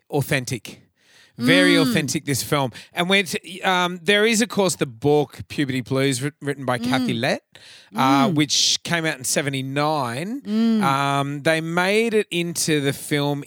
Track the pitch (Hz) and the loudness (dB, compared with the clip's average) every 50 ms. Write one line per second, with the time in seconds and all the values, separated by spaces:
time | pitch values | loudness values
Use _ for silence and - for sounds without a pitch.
0 | - - - 143 135 - 151 135 123 - 135 110 - - - - _ _ _ _ | -8 -4 -2 -2 0 0 -2 -2 -2 -4 -6 -8 -8 -12 -18 -20 _ _ _ _
1 | _ _ _ _ _ _ _ - 120 123 165 180 185 180 175 170 160 - - 160 | _ _ _ _ _ _ _ -2 0 2 4 6 6 6 4 4 4 2 2 0
2 | 151 127 - 156 - - 139 - - - 151 147 139 120 - - - - - - | 0 -2 -2 -4 -2 -2 -2 -2 -2 0 0 0 0 -2 -4 -10 -18 -8 -6 -4
3 | 175 180 196 196 196 147 - - - - 196 - - 196 185 180 180 175 180 180 | 0 2 2 2 2 0 -4 -8 -8 -10 -10 -4 0 0 2 2 0 0 -2 -2
4 | 165 180 202 208 208 226 233 202 240 - - 196 196 175 143 - 165 139 117 113 | 0 2 4 4 4 4 2 2 0 0 0 0 0 2 0 -2 -4 -6 -4 -2
5 | - 143 147 151 143 - - - 110 - - - 147 127 127 131 120 - 135 131 | 0 2 4 4 2 0 -4 -12 -16 -8 -4 -4 -4 -2 -4 -6 -4 -2 -2 0
6 | 135 139 135 117 135 147 - _ 147 139 139 143 135 123 127 120 - 247 262 262 | 0 0 0 -2 -4 -6 -8 _ -8 -8 -6 -4 -4 -4 -2 -2 -2 -2 -2 0
7 | 254 233 120 113 120 147 190 - - _ - - - - - - - _ - - | 0 -2 -2 -2 -2 -2 -2 -2 -6 _ -20 -20 -20 -20 -20 -20 -20 _ -2 0
8 | 131 135 139 139 131 - 160 143 156 131 - - - - - - - - 170 170 | 2 4 4 4 4 4 2 2 0 0 0 0 0 0 0 -2 -2 -2 -2 0
9 | 160 160 147 131 131 - - 170 147 139 139 135 131 135 135 143 147 151 156 147 | 0 -2 -4 -4 -4 -4 -2 -2 -2 -2 -2 -4 -4 -4 -2 0 0 0 0 0
10 | 131 117 117 131 165 202 240 285 - 202 214 220 226 226 226 220 208 139 135 135 | -2 -2 -4 -6 -6 -6 -8 -8 -6 -4 0 0 2 2 2 2 2 2 2 2
11 | 139 139 139 139 139 139 143 147 131 160 160 160 165 165 165 180 180 190 208 214 | 2 0 0 0 -2 -2 -4 -2 0 0 0 0 0 -2 0 0 2 2 2 2
12 | 233 233 214 214 202 - - 175 170 170 165 - - - 156 151 139 139 - - | 2 2 2 0 0 0 -2 -4 -2 -2 -4 -4 -2 0 0 2 2 0 -2 -4
13 | - - 151 147 143 143 147 139 143 | -4 -2 -2 0 0 0 -2 -4 -4